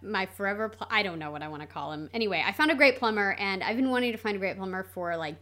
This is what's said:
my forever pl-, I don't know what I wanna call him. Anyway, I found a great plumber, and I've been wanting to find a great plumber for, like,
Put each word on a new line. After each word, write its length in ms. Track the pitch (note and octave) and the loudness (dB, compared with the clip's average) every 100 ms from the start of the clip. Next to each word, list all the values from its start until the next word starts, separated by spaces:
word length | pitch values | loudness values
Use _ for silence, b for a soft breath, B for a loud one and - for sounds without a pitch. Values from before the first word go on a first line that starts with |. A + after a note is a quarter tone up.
my 240 | F#3+ G3+ F#3+ | -4 -2 -2
forever 440 | - G3 G#3 G#3+ | -2 -2 -2 -4
pl-, 180 | - - | -6 0
I 140 | G#3+ | 0
don't 160 | G3+ E3 | 0 -2
know 120 | D3+ | -6
what 100 | D3 | -6
I 60 | D3+ | -8
wanna 200 | D3+ D3+ | -8 -10
call 240 | D#3 D3 | -8 -6
him. 180 | D3+ D3+ | -6 -6
Anyway, 300 | A#3 G#3+ E3+ F#3+ | -2 0 2 0
I 60 | |
found 200 | G3+ D#4 | 2 2
a 40 | C#4 | 6
great 220 | C#4 B3+ | 6 6
plumber, 380 | A3+ G#3+ G3+ - | 2 2 2 0
and 240 | G3 F#3+ | -2 0
I've 140 | F3 A#3 | 0 2
been 120 | C4 | 2
wanting 220 | B3+ B3 | 2 0
to 60 | A3 | 0
find 180 | A3 G3+ | -2 0
a 40 | |
great 180 | F#3+ F#3 | -2 -2
plumber 260 | F#3+ F#3 | -4 -6
for, 320 | F#3+ F3+ F3 E3 | -6 -6 -4 -2
like, 220 | D#3 D#3+ | -4 -8